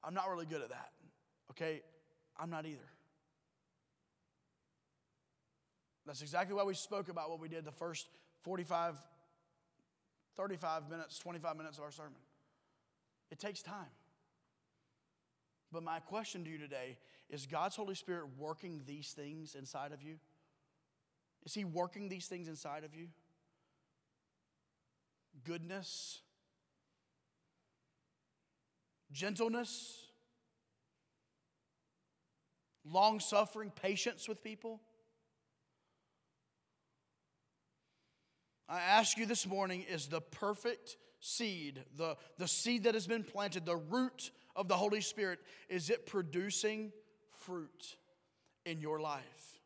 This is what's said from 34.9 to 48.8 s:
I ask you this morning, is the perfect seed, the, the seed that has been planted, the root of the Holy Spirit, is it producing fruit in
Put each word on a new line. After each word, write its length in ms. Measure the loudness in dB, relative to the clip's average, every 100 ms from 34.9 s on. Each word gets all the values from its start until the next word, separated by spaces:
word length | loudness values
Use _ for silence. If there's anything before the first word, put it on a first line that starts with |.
| _ _ _ _ _ _ _ _ _ _ _ _ _ _ _ _ _ _ _ _ _ _ _ _ _ _ _ _ _ _ _ _ _ _ _ _ _ -6
I 120 | 0
ask 380 | 8 10 10 6
you 80 | 4
this 180 | 4
morning, 400 | 4 4 2 0 -2
is 160 | -2 0
the 140 | -2
perfect 760 | -4 -2 0 2 0 -2 -6 -14 -16 _
seed, 640 | 0 2 2 0 -4 -8 -12 -2
the, 200 | -2 -2 -8 -4
the 80 | 4
seed 380 | 4 6 6
that 100 | 6
has 120 | 6 4
been 180 | 0
planted, 420 | 0 0 0 0 2
the 100 | 0
root 540 | 4 4 4 2 -6 -6 -8 -2
of 120 | 4
the 80 | 6
Holy 240 | 6 4
Spirit, 400 | 2 2 0 0 -8 -20 -2
is 220 | 0 4
it 160 | 2 4
producing 840 | 0 2 0 2 4 4 2 -4 -8 -20 _ _ -18
fruit 560 | -8 -6 -6 -10 -14 -14 _ _ _ _ _ _
in 160 | -6 -4